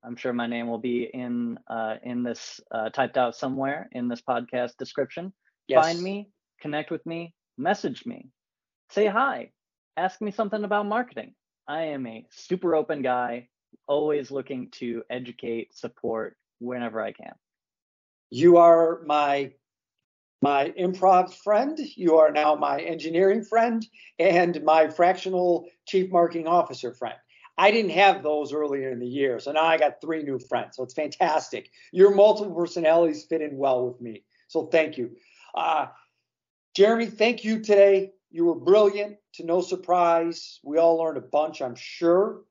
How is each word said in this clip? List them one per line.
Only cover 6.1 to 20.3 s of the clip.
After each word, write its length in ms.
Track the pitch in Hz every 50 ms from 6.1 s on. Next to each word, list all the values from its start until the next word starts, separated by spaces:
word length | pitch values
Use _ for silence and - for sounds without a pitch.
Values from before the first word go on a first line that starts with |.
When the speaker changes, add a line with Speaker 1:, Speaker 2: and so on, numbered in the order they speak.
| 196 202 208 _ _ _ _ _ _ _
Speaker 1:
connect 320 | - 151 147 151 151 -
with 140 | 175 151 _
me, 280 | 170 165 170 170 170 _ _ _ _ _ -
message 480 | 131 170 208 - - - 131 - -
me, 220 | 120 120 - - - _ _ _ _ _ _ _ _ _ _ _ _
say 180 | - - 214 208
hi, 440 | 190 220 262 277 247 123 113 - _ _ _ _ _ _ _ _ _
ask 260 | - 175 190 - -
me 100 | 220 208
something 340 | 196 - 226 202 220 214 208
about 200 | 196 208 208 208
marketing. 480 | 202 214 233 247 240 - - 107 - _ _ _ _ _ _ _
I 180 | - 147 160 165
am 220 | 156 147 139 131 117
a 200 | 113 110 - _
super 460 | _ - - - 175 180 185 175 165
open 260 | 156 151 - 160 147
guy, 460 | 131 127 123 123 123 120 120 120 123 _ _ _ _ _ _ _ _ -
always 440 | 143 147 151 151 151 147 135 120
looking 380 | 135 139 131 - 139 127 123 107
to 320 | - - 131 120 117 117 113 _
educate, 640 | 123 127 127 120 120 - - 120 117 117 110 _ _
support 600 | - - 127 _ _ - 117 110 113 110 - _ _ _ _ _ _
whenever 420 | 120 120 127 123 120 117 110 110
I 120 | 107 104 107
can. 200 | _ - - - _ _ _ _ _ _ _ _ _ _ _ _ _ _ _ _ _ _ _
Speaker 2:
You 260 | - 120 156 175 170 170
are 440 | 170 170 170 165 165 165 170 165 165
my, 480 | 147 147 151 147 143 143 143 139 135 - _ _ _ _ _ _ _ _ _ _ _ _ _ _ _